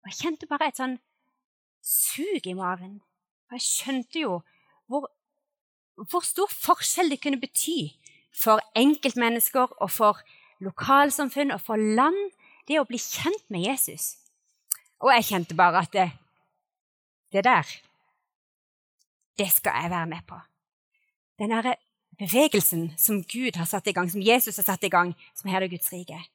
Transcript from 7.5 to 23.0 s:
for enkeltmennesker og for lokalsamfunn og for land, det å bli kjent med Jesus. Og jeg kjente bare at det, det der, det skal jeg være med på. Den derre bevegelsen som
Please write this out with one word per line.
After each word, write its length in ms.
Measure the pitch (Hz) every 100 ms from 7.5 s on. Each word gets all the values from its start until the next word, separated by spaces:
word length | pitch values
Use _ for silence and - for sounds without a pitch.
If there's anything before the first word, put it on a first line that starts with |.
| - - 330 151 _ - _ _
for 280 | - 220 214 - 220
enkeltmennesker 960 | 269 302 269 247 233 233 - 269 254 -
og 120 | 196
for 300 | - 214 208 _ _ _ _
lokalsamfunn 920 | 185 - - 269 285 269 277 277 285
og 80 | 208
for 160 | - 220
land, 540 | 214 220 285 392 403 _ _ _
det 120 | - 302
å 40 | 262
bli 80 | 240
kjent 480 | - - 320 415 _
med 160 | 185
Jesus. 520 | 190 269 - - - - _ _ _ _ _ - _ _
Og 80 | 254
jeg 160 | 240 -
kjente 280 | 190 170 165
bare 280 | 180 175
at 80 | 175
det, 180 | 202 180 - _ _ _ _ _ _ _ _ _ _ _
det 100 | 202
der, 200 | 220 214 147 - _ _ _ _ _ _ _ _ _ _ _ _ _ _ _ -
det 140 | 196
skal 300 | - - 120
jeg 100 | 170
være 160 | 175 165
med 160 | 165
på. 160 | - 175 - _ _ _ _ _ _ _ _ _
Den 160 | 214
derre 240 | 226 240 - _ _ _ -
bevegelsen 680 | 196 226 302 208 - 170 170
som 240 | 156